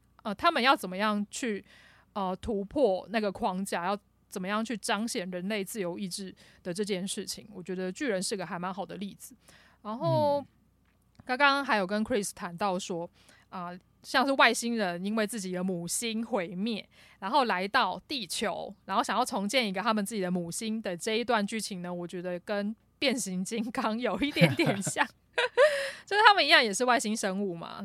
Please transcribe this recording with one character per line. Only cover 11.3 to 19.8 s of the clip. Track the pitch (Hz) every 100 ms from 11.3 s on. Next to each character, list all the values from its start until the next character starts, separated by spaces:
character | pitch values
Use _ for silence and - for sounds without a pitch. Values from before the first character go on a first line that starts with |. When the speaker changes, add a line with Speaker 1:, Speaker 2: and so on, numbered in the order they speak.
| 254
Speaker 1:
刚 | 285 277
还 | 269 214
有 | 185
跟 | 208
Chris | 220 240 190
谈 | - 185
到 | 170 208 185
说， | - 175 175 _ _ - _
啊， | 190 175 180 _ _
像 | - 277 269
是 |
外 | 269 262
星 | 220 233 233
人 | 190 175
因 | 190 220
为 | 208
自 | 233
己 | 185
的 | 180
母 | 185 175 170
星 | - 233 220
毁 | 226 220 170
灭， | 180 220 208 - - - -
然 | 196
后 | 285 240
来 | 180 196
到 | 269 202 180 -
地 | 285 -
球， | - 208 160 160 202
然 | -
后 | 196
想 | 285 208
要 |
重 | 254 233 202
建 | 269 220
一 |
个 | 185